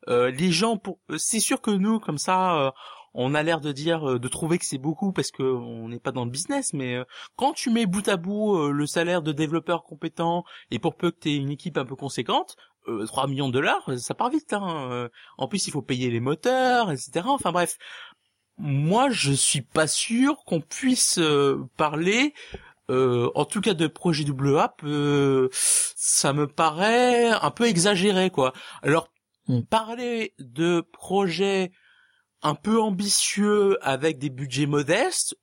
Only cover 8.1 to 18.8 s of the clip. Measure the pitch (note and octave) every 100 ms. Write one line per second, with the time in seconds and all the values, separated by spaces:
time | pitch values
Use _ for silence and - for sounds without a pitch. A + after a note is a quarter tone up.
8.1 | G3 E3+ G#3 G#3+ F#3+ D3 C#3+ D3+ - E3+
9.1 | F3+ D#3 C#3+ D#3 E3 D#3 E3+ - D#3 E3
10.1 | - E3 F3 F3 - - - D#3+ - C#3+
11.1 | - D#3+ D3 C#3 C#3+ F#3 D#3 B2+ C3 C#3
12.1 | - B2 A#3 F#4 - _ _ - A2+ A2
13.1 | - C#3 C3+ C#3 B2 E3 E4 - B2+ -
14.1 | - A#3 D4+ - G#3 G3 D#3+ C3 B2 A#2+
15.1 | - - - C3 G3 - D3+ A#2+ B2+ B2+
16.1 | A2+ B2 D#3 B3 B3+ B3+ B3 A3 C#3 -
17.1 | E3 F#3+ C#4 F#3+ F3 E3+ - - - -
18.1 | _ _ _ _ _ D3+ C3+